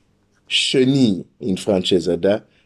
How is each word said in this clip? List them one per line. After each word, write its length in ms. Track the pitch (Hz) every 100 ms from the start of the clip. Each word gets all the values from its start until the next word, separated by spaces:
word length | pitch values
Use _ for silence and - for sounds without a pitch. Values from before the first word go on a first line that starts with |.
| _ _ _ _ _
chenille 800 | - - 139 127 139 120 90 69 _
în 180 | 95 92
franceză, 600 | - 95 90 92 82 85
da? 300 | 92 110 - _